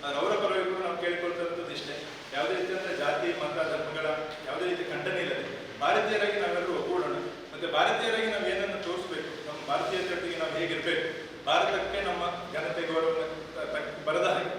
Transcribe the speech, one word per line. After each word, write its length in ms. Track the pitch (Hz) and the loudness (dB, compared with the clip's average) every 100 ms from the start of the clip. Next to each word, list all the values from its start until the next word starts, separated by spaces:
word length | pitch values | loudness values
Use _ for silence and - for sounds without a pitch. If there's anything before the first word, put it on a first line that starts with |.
| - | -2
ಆದ್ರೆ 120 | - | 0
ಅವರ 120 | - 208 | 2 4
ಪರವಾಗಿ 240 | 196 185 180 | 4 2 2
ಕೂಡ 100 | 185 | 0
ನಾವು 140 | 180 175 | 0 0
ಕೇಳಿಕೊಳ್ತಾ 440 | 175 175 175 170 | 0 0 0 0
ಇರೋದು 300 | 170 170 170 | -2 -2 -4
ಇಷ್ಟೇ. 240 | 170 147 143 143 - - | -6 -6 -8 -8 -12 -6
ಯಾವುದೇ 200 | - 117 | 0 2
ರೀತಿಯಾದ 420 | 120 - 185 - - | 2 0 -2 -2 0
ಜಾತಿ, 320 | 139 - 170 165 | 2 2 0 0
ಮತ, 160 | - - - | 0 0 0
ಧರ್ಮಗಳ 360 | - - 156 156 - - - - | 0 -2 -2 0 0 -4 -6 -6
ಯಾವುದೇ 180 | - 180 | -2 0
ರೀತಿ 140 | - | 0
ಖಂಡನೆ 380 | - - - 170 | -2 -2 0 0
ಇಲ್ಲದೆ 240 | - - - - - - | 0 -2 -4 -8 -10 0
ಭಾರತೀಯರಾಗಿ 560 | 143 208 214 214 202 202 | 4 6 4 2 2 2
ನಾವೆಲ್ಲರೂ 340 | 170 175 - | 0 0 0
ಒಗ್ಗೂಡೋಣ. 420 | - - 180 - 175 - - - | 0 2 0 0 -2 -4 -8 -12
ಮತ್ತೆ 180 | 151 170 151 | -6 0 4
ಭಾರತೀಯರಾಗಿ 500 | 226 226 233 226 220 | 4 4 2 2 2
ನಾವು 180 | 202 - | 0 0
ಏನನ್ನು 320 | 190 196 185 | 0 -2 -2
ತೋರಿಸ್ಬೇಕು, 460 | 170 180 185 156 - 156 151 | -2 -4 -4 -6 -6 -8 -8
ನಮ್ಮ 140 | 151 143 | -8 -2
ಭಾರತೀಯತೆಯೊಟ್ಟಿಗೆ 720 | 143 - 190 180 170 170 165 | 0 2 0 0 -2 -2 -2
ನಾವು 140 | 160 | -2
ಹೇಗಿರ್ಬೇಕು, 540 | 160 170 - 170 165 - - - - - | 0 0 0 0 0 0 -4 -10 -6 2
ಭಾರತಕ್ಕೆ 540 | - - 196 - 196 | 4 4 2 0 0
ನಮ್ಮ 220 | 180 175 175 175 - | 0 0 -2 -2 -4
ಘನತೆ 280 | 156 170 170 165 | -4 -2 -2 0
ಗೌರವವನ್ನು 400 | 160 165 160 156 160 - | 4 4 2 -2 -4 -8
ತ-, 140 | 165 151 | -6 -4
ತಕ್-, 320 | 151 147 - - | -2 -4 -4 0
ಬರದ 220 | - - | 4 4
ಹಾಗೆ 240 | - - | 4 2